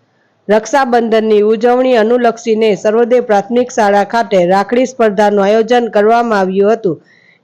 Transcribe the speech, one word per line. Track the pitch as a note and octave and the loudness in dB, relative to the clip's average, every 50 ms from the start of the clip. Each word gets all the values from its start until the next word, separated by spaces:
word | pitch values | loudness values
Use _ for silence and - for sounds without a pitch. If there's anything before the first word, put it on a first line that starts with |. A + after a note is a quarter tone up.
| _ _ _ _ _ _ _ _ _ - | _ _ _ _ _ _ _ _ _ -2
રક્ષાબંધનની | G#3 A3 A3 - - C#4 C4+ B3 A#3+ A#3+ A#3 A3+ A3 A3+ A3 A3 G#3+ G#3 | -2 -2 -2 -2 -2 -2 0 0 0 0 0 0 0 0 0 2 2 2
ઉજવણી | G#3 G#3+ A3+ G#3+ A3 A#3+ B3 B3+ C4 B3+ B3+ | 2 2 0 0 0 0 2 2 2 2 2
અનુલક્ષીને | A3+ G#3 A3 A#3+ B3 A#3+ A#3 A#3 A#3 - A#3 A3 G#3+ A3+ A3 G3+ | 2 2 2 0 0 0 0 -2 -2 -4 -2 -2 0 0 0 0
સર્વોદય | E3+ - A3 G#3 A3+ A#3+ A3+ A#3 B3 | 0 -2 -2 0 0 0 2 0 0
પ્રાથમિક | A#3+ A#3+ G#3+ G3+ G3 - A#3 B3 B3 B3 | 0 0 0 -2 -2 -2 -2 -2 -2 -2
શાળા | - - G#3+ G3+ G3+ G3+ G3 | -2 -2 0 2 2 0 0
ખાતે | G3 A#3 A#3 A#3 - - F#3 F3 | 0 -2 -4 -2 0 0 0 2
રાખડી | F3 F#3+ G3 G3+ G3 B3 A#3+ C4 | 2 2 0 0 0 0 -2 -2
સ્પર્ધાનું | - - - A3+ A3 G3+ G3 G#3+ G#3 G#3 G3+ G3 | -2 -2 -2 -2 0 0 0 0 0 2 0 2
આયોજન | G3 G#3+ A3+ A3 G3+ B3 B3 A#3+ A3 | 2 2 0 0 0 0 0 0 0
કરવામાં | - G#3 G3+ G#3+ A#3 A#3 A#3+ A#3 G#3+ G3 | 0 0 2 2 2 2 0 0 -2 -2
આવ્યું | F#3+ F#3 F#3+ G3 G3 G3+ A3+ | -2 -2 0 0 0 0 0
હતું, | A3 - F#3 D3+ - - _ _ _ _ _ _ _ | 0 -2 -4 -6 -6 -10 _ _ _ _ _ _ _